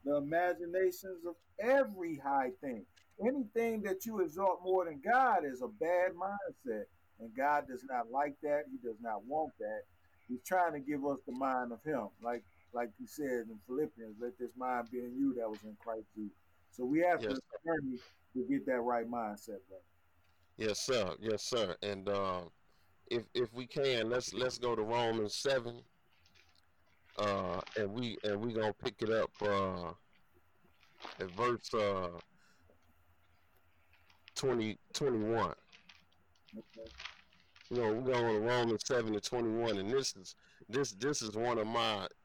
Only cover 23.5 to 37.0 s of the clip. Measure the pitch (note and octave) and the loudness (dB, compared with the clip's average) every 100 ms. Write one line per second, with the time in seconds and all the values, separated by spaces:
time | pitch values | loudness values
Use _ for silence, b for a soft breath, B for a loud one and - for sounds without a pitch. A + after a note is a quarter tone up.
23.5 | A#2 B2 D3+ C#3 A#2+ A2 B2 - G2 B2+ | -4 -6 0 2 2 2 0 -2 -2 -2
24.5 | A#2 A#2+ A2+ G#2+ A#2+ A#2 A2+ G#2 - C#3 | 0 0 0 2 2 4 2 0 0 2
25.5 | C3+ A#2+ A#2+ - _ _ _ - - - | 2 0 -10 -18 _ _ _ -20 -20 -20
26.5 | - _ _ _ _ - - G#2 G2 F#2 | -20 _ _ _ _ -14 -2 2 2 0
27.5 | F2 - A2 G2+ A2 A#2+ G2+ G#2+ G2+ A#2 | -4 -4 -2 -2 -2 -4 -4 -2 0 0
28.5 | A2 G#2+ G2+ B2+ - A2 A2 - - G#2 | 0 0 0 -6 -2 2 2 2 0 2
29.5 | G2 F#2+ F#2 E2+ E2+ _ _ _ - _ | 2 2 -2 -6 -10 _ _ _ -20 _
30.5 | _ - _ - - - - F#2+ F2+ B2 | _ -20 _ -20 -16 -14 -8 -8 0 0
31.5 | A2+ - A#2 G2+ F#2+ F2+ E2+ - - b | 0 -2 0 2 2 -2 -6 -16 -20 b
32.5 | b b - _ _ _ _ _ _ _ | b b -20 _ _ _ _ _ _ _
33.5 | _ _ _ _ _ - - - - C3+ | _ _ _ _ _ -20 -20 -12 -2 2
34.5 | A#2+ A2 G2+ _ - C#3+ A#2 G#2+ A2+ F#2 | 2 0 -4 _ -2 2 2 4 4 2
35.5 | - _ - - - _ _ _ _ - | -2 _ -20 -20 -20 _ _ _ _ -18
36.5 | G#3+ - A3+ A3+ - | -18 -18 -18 -16 -14